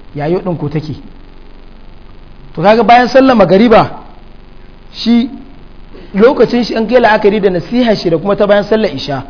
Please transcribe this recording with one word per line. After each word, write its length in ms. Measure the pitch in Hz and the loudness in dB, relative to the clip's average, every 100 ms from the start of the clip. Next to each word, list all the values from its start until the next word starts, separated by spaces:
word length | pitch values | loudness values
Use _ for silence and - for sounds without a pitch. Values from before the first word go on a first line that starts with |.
| - | -18
Ya 120 | 143 147 | -10 -4
yau 140 | 185 | -4
ɗin 160 | 202 160 | -4 -8
ko 100 | 143 | -6
take? 280 | 151 151 131 - - - - - - - - - - - - - - - | -8 -10 -14 -16 -20 -20 -20 -20 -20 -20 -20 -20 -20 -20 -20 -20 -20 -18
To 80 | - | -2
kaga 220 | 185 220 | 2 2
bayan 240 | 208 240 247 | 4 4 4
sallar 260 | 262 262 233 | 2 4 2
magariba, 540 | 180 190 233 214 127 - - - - - - - - - - | 4 4 4 4 2 -6 -20 -20 -20 -20 -20 -20 -20 -20 -20
shi 360 | - 226 233 240 - - - - - - - - | -10 -2 0 -2 -10 -20 -20 -20 -20 -20 -20 -10
lokacin 480 | 190 226 294 233 240 | 2 2 4 0 0
shi 100 | 226 277 | -4 -4
an 100 | 220 | 0
kai 140 | 247 | 2
la'akari 400 | 226 214 220 226 | 2 2 0 0
da 100 | 196 | -2
nasihar 460 | 180 - 240 240 202 | -4 -4 -2 0 -2
shi 140 | 185 | -2
da 80 | 160 | -4
kuma 180 | 185 202 | -2 -2
ta 100 | 202 | 2
bayan 160 | 208 | 0
sallar 320 | 202 220 208 | 0 -2 -2
isha. 300 | 135 - 135 | -6 -8 -10